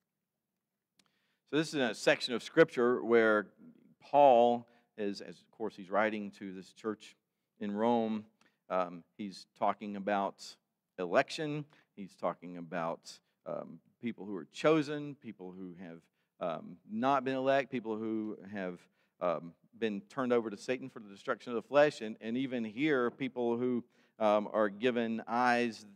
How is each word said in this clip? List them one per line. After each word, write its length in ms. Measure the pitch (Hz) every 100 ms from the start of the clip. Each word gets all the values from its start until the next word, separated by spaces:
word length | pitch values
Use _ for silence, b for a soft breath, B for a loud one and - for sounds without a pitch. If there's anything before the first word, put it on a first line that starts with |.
| _ _ _ _ _ _ _ _ _ _ _ _ _ _ -
So 80 | 143
this 120 | 160
is 120 | 156
a 140 | 123
section 400 | 98 - 151 -
of 80 | 120
Scripture 600 | - - 160 - 120 123
where 480 | 110 117 110 107 98 _ - - _ _
Paul 720 | - 143 143 120 120 120 117 b b -
is, 260 | 104 101
as 180 | - 87
of 100 | _
course 260 | - 110 -
he's 140 | 90
writing 400 | 98 110 107 101
to 200 | - 98
this 200 | 92 92
church 440 | - 110 104 - - _ _ _ -
in 140 | 104
Rome, 540 | 101 117 120 110 110 104 _ b b -
um, 340 | 92 90 87 - -
he's 300 | 104 87 - -
talking 400 | 107 98 104 101
about 600 | 95 101 98 - - - _ _ _ -
election. 680 | 90 104 139 - 151 151 147 b b -
He's 180 | 190
talking 440 | - 90 85 85 87
about, 600 | 85 87 82 80 - - _ _ 82
um, 340 | 78 73 82 _ _
people 280 | 120 104 98
who 100 | 95
are 100 | 71
chosen, 680 | - 156 160 143 147 147
people 380 | 135 117 101 92
who 220 | 92 95
have, 280 | 85 90 82 _ _ _ -
um, 400 | 90 78 - - -
not 360 | 110 127 139
been 120 | 131 131
elect, 340 | 131 135 127
people 260 | 131 110 107
who 420 | 110 110 107 - 95
have, 360 | 104 92 90 _ _ _ -
um, 340 | 90 78 85 - _ 110
been 240 | 110 101
turned 300 | - - 127
over 180 | 120 110
to 60 | 98
Satan 340 | - 127 131
for 100 | 127
the 80 | 104
destruction 440 | 98 - 113 -
of 20 |
the 120 | 117 -
flesh, 360 | 139 147 -
and, 140 | 110 107
and 160 | 110 123
even 280 | 135 123
here, 460 | 110 107 156 135 120
people 460 | 117 135 123 120 117
who, 280 | 127 123 117 b b -
um, 300 | 110 104 104
are 160 | 107 107
given 540 | 101 123 117 113 113 -
eyes 600 | 117 123 120 120 104 104